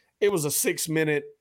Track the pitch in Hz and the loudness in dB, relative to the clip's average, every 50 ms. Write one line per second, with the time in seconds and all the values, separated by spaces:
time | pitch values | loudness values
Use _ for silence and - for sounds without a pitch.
0 | _ _ _ - 214 202 202 170 147 147 - - - - 175 147 - 160 156 160 | _ _ _ 0 0 2 2 2 0 0 -2 -2 0 -2 -2 -2 -4 -2 0 0
1 | 160 151 151 143 143 - - _ | 2 2 0 0 -2 -6 -18 _